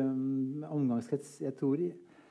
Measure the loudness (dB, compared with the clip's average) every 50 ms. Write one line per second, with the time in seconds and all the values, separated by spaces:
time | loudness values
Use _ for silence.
0 | 4 4 2 0 0 0 0 0 0 -2 -2 -6 -6 -2 0 2 2 4 2 2
1 | 0 0 -2 -4 -4 -8 -10 -6 -4 -4 -2 0 2 2 2 2 2 -2 -2 -6
2 | -14 -20 -20 -20 -20 -20